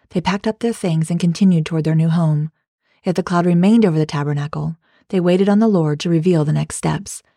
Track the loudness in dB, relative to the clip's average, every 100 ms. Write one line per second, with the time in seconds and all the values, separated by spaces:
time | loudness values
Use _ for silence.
0 | _ -6 -4 -4 -4 -4 -4 -4 -2 -2
1 | -2 0 0 2 2 2 0 -2 0 0
2 | 2 0 0 0 -4 _ _ _ _ _
3 | -4 -4 -2 0 2 4 4 4 4 2
4 | -2 -4 -4 -4 -6 -8 -8 -10 _ _
5 | -6 -2 2 2 2 2 2 2 0 -2
6 | 0 0 2 2 2 -2 -4 -6 -4 -6
7 | -8 -18 _